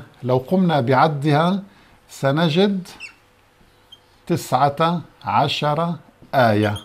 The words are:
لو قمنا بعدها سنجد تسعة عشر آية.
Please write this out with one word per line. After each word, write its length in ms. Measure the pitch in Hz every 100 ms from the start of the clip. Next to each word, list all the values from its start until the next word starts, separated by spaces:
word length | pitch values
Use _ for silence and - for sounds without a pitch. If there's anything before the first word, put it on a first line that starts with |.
| - -
لو 140 | 123 127
قمنا 440 | 131 185 180 147
بعدها 800 | 123 127 156 147 151 143 175 196 196 _ _ _ _
سنجد 800 | - 139 147 170 160 208 190 175 - - _ _ _ _ _ _ _ _ - _ _ -
تسعة 760 | 165 - 131 143 143 165 175 - _
عشر 720 | - 107 147 - 147 147 170 165 - _ -
آية. 440 | 135 117 104 104 104